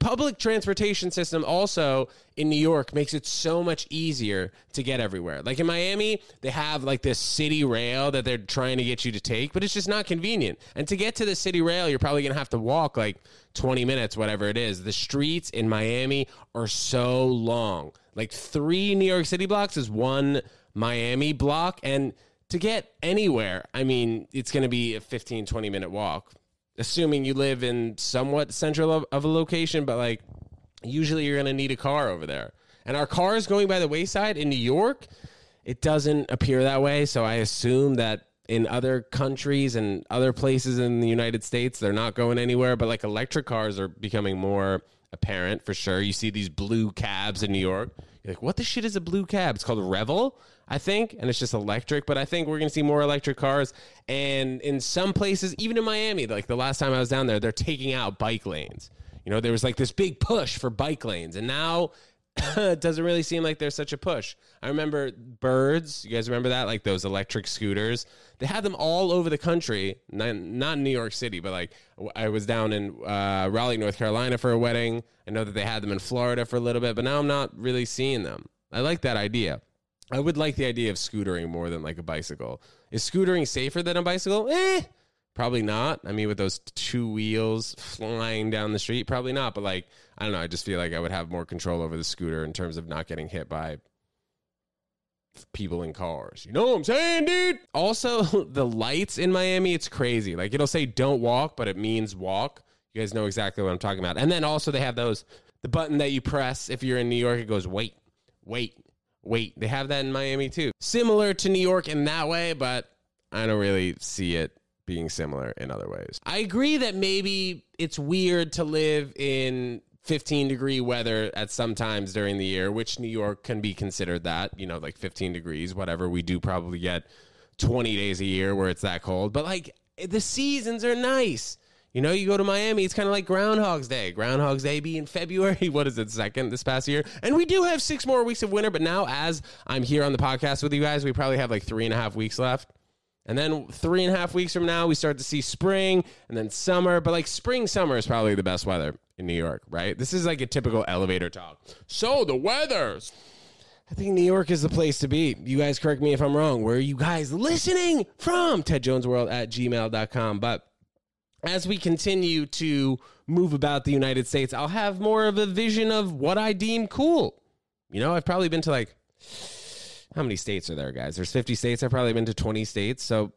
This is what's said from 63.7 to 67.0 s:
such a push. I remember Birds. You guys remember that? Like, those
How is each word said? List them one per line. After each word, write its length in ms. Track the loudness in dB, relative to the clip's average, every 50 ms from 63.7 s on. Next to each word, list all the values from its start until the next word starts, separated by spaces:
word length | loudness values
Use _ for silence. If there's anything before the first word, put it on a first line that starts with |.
| -2
such 160 | -4 -6 -6
a 60 | -6
push. 380 | -4 -2 -2 -2 -2 -4 -8 -14 _ _ _ _ -10 -6
I 40 |
remember 440 | -2 -2 0 0 0 0 0 -2 -2
Birds. 960 | -6 -10 -20 -20 -10 -2 2 4 4 6 6 4 4 2 0 -4 -12 -12 -8
You 60 | -2
guys 180 | -2 -2 0 0
remember 200 | 0 0 2 0
that? 180 | 0 0 0
Like, 160 | -2 -2 -2 0
those 200 | 0 0 0